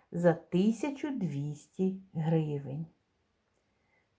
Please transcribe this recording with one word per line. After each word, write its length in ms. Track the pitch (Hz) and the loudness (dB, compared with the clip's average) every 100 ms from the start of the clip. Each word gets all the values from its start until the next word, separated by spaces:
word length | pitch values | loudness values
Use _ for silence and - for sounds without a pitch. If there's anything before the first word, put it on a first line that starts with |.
| _ | _
за 220 | 170 170 | 2 4
тисячу 760 | 165 - 175 202 226 302 277 302 | 4 2 2 2 2 -2 -4 -6
двісті 920 | 269 175 139 147 147 - - 190 190 - | -4 -4 -4 -6 -8 -10 -2 -2 -2 -8
гривень. 720 | - 156 165 151 143 135 143 165 _ _ _ _ _ _ _ _ _ _ _ _ | -4 2 2 2 -4 -6 -8 -10 _ _ _ _ _ _ _ _ _ _ _ _